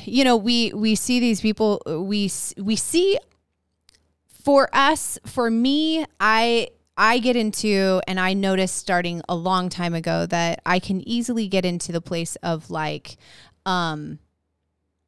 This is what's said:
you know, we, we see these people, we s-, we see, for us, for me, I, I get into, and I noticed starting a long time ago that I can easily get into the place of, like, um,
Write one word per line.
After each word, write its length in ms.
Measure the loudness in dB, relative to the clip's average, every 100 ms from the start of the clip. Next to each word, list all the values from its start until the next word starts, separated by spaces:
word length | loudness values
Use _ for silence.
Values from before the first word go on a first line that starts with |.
you 200 | -2 2 4
know, 100 | 4
we, 380 | 4 2 2
we 220 | 0 0 2
see 240 | 2 2
these 200 | 2 2
people, 400 | 0 2 2 0 -2 -6 -2
we 180 | 0 -2
s-, 280 | -4 -8 -6
we 180 | -4 -2
see, 420 | 0 0 2 0 -4 _ _ _ _ _ _ _ _ _ _ -6
for 260 | 2 4 4
us, 440 | 4 2 2 -2 -8 -8
for 240 | -2 0
me, 560 | 2 2 2 0 0 -4 -2
I, 480 | 2 4 2 0 -2 -8 _ 0
I 220 | 2 4
get 160 | 2 0
into, 640 | 0 -2 0 2 2 2 0
and 120 | -2
I 140 | 0
noticed 420 | 0 0 0 0 -4
starting 460 | -2 -2 -2 -6 -6
a 60 | -4
long 340 | 0 -2 -2
time 240 | -4 -4
ago 320 | -4 -2 -2 -2
that 360 | -2 -2 -2 -2
I 140 | -2
can 280 | -2 -6 -4
easily 400 | -4 -2 -4 -2
get 160 | -2
into 280 | -2 -4 -6
the 80 | -8
place 340 | -6 -6 -6 -6
of, 260 | -6 -6 -6
like, 460 | -6 -6 -8 -12 -20 -20 -20 -20 _ -4
um, 540 | -2 -2 -6 -10 -14 _ _ _ _ _ _ _ _